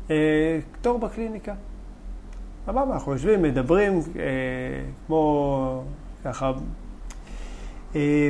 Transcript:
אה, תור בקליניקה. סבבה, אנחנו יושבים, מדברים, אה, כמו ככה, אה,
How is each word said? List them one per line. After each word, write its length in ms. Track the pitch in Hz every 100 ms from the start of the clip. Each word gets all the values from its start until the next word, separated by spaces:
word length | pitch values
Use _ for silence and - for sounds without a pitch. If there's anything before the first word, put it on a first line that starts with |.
| -
אה, 480 | 156 156 151 160 160 143 -
תור 180 | 240 240
בקליניקה. 540 | 220 - 226 220 - 196 - - - - - - - - - - -
סבבה, 280 | 240 269
אנחנו 180 | 170 -
יושבים, 300 | 131 170 208
מדברים, 520 | 156 131 127 180 202
אה, 280 | 180 160 175 139 131 127 127 127 135 135 131 -
כמו 760 | 160 151 147 143 135 131 131 135 143 - - 139
ככה, 260 | 120 135 - - - - - - - - - - - - - - 151
אה, 340 | 147 147